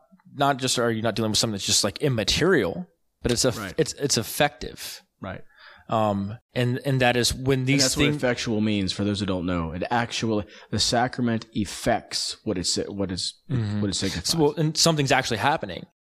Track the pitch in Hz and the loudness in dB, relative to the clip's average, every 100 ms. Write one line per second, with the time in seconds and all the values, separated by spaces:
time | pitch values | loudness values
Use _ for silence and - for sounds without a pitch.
0 | _ - - 127 139 131 131 127 117 110 | _ -20 -16 0 0 2 0 2 0 2
1 | 113 107 110 104 117 101 - - 101 - | 0 0 0 0 0 -2 0 0 0 0
2 | 143 113 98 - 175 156 87 180 180 _ | 0 0 0 2 4 4 2 -4 -12 _
3 | _ _ 120 117 127 107 95 117 151 - | _ _ -2 2 2 0 -6 -2 -2 -2
4 | 139 120 - - 147 - - - - - | -2 -2 -2 0 0 0 -14 -12 -14 -14
5 | _ _ 95 95 - _ - - - 113 | _ _ -12 -12 -16 _ -20 -20 -2 2
6 | 107 98 98 117 _ 123 123 127 143 131 | 2 0 -2 -8 _ -2 0 0 0 4
7 | 123 120 113 127 131 131 127 139 131 - | 4 4 2 0 0 0 2 2 2 2
8 | 143 147 127 117 120 107 110 104 92 - | 2 2 0 0 -2 0 2 2 0 0
9 | 101 101 98 92 87 87 80 90 - 120 | -2 0 -2 -2 -2 -2 -2 -4 -2 -2
10 | 120 - 113 104 - - - - - 120 | -2 -2 -2 -2 -4 -16 -6 -2 0 0
11 | 120 - 120 113 - - 98 - 123 104 | 0 0 0 -2 -4 -6 -6 -4 0 0
12 | - - - - 110 92 87 101 - 98 | -2 -6 -6 -6 -4 -2 -2 -2 -4 -4
13 | 95 92 - - - 123 104 104 101 - | -4 -4 -6 -10 -4 -4 -2 -2 -2 -2
14 | 98 85 - 165 147 165 156 - 165 151 | -4 -4 -2 2 2 4 0 4 2 4
15 | 135 131 - 107 135 156 98 78 - _ | 4 4 2 0 2 0 -4 -10 -14 _